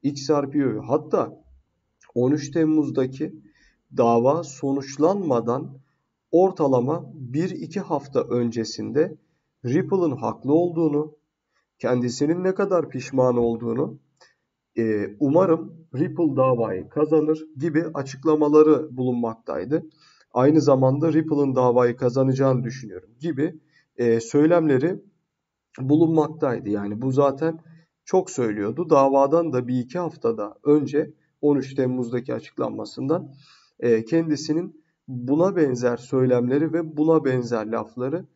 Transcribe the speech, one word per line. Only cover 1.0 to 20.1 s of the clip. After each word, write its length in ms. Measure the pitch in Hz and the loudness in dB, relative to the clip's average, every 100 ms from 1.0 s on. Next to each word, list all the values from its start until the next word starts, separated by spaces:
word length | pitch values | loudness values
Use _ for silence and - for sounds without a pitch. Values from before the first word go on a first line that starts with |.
| - 202 120 - _ _ _ _ _ _ _ | 0 -2 -2 -8 _ _ _ _ _ _ _
on 180 | - 123 | -2 0
üç 180 | 147 135 | 0 -2
Temmuz'daki 840 | 165 160 156 139 - 131 131 151 - - _ _ _ _ - | 0 2 2 0 -2 -4 -4 -10 -10 -20 _ _ _ _ 0
dava 460 | 117 117 123 160 | 2 4 4 0
sonuçlanmadan 1400 | 170 - 139 139 135 - 156 202 175 123 113 127 156 - _ _ _ _ _ | -4 -8 -4 -4 -6 0 0 2 0 -2 0 -4 -6 -16 _ _ _ _ _
ortalama 800 | 165 190 185 143 131 123 165 - | 4 4 2 2 2 0 -4 -6
bir 360 | - 123 131 185 | -16 -8 -4 -4
iki 300 | - - 202 | -6 -8 -8
hafta 400 | 185 151 - 131 | -4 -6 -2 -4
öncesinde 960 | - 120 120 117 110 - 107 120 160 - _ _ _ _ | -2 -2 -2 -4 -6 -8 -4 -2 -2 -4 _ _ _ _
Ripple'ın 520 | 123 143 185 196 170 127 | -2 -2 0 0 0 -2
haklı 360 | 113 110 127 | -6 -6 0
olduğunu, 640 | 151 175 165 160 147 156 _ _ _ _ _ _ _ | 2 2 0 0 0 -4 _ _ _ _ _ _ _
kendisinin 640 | 120 123 123 117 143 175 | -2 0 -2 -2 -2 0
ne 100 | 185 | -2
kadar 340 | 190 196 180 151 | -2 0 0 -2
pişman 480 | 135 127 135 127 120 | -8 -6 0 2 4
olduğunu, 600 | 117 117 117 117 147 143 _ _ - _ _ _ _ - | 0 -2 -4 -4 -6 -8 _ _ -20 _ _ _ _ -4
e, 380 | 113 107 101 104 | -2 0 -4 -2
umarım 540 | 147 156 190 160 - - _ | 2 2 4 2 -2 -16 _
Ripple 420 | 127 147 - 165 131 | -6 -4 0 -2 2
davayı 520 | 131 123 110 95 92 | 2 2 0 -4 -6
kazanır 580 | - 151 156 151 156 - 131 | -2 2 2 2 -2 -4 -6
gibi 280 | 160 151 165 | -2 -2 -2
açıklamaları 1000 | 160 135 131 147 151 147 151 156 143 - 123 | -6 -10 -4 0 2 4 6 6 4 0 -4
bulunmaktaydı. 920 | 127 123 117 113 - 71 98 156 160 _ _ | -2 -2 -4 -6 -8 -8 -4 -4 -4 _ _